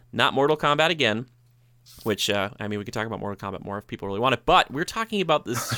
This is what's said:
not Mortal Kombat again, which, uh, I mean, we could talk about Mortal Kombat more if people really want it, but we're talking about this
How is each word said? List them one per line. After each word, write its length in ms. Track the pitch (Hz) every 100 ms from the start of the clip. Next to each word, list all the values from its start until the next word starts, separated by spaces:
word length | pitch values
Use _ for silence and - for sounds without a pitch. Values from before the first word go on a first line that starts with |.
| _
not 220 | - 131
Mortal 240 | 135 143 151
Kombat 320 | 151 147 160
again, 380 | 165 120 107 127 _ _ _ _ _ - -
which, 260 | 113 101 -
uh, 200 | 101 98 -
I 80 | 104
mean, 120 | 104
we 60 | 104
could 80 |
talk 140 | 117 110
about 120 | 101
Mortal 300 | 101 101 98
Kombat 120 | 95
more 140 | - 101
if 100 | -
people 200 | 117 98
really 120 | 98
want 140 | 127
it, 80 | 127 -
but 240 | 180 -
we're 120 | 135
talking 380 | 175 220 220 208
about 240 | 170 151 -
this 280 | 123 -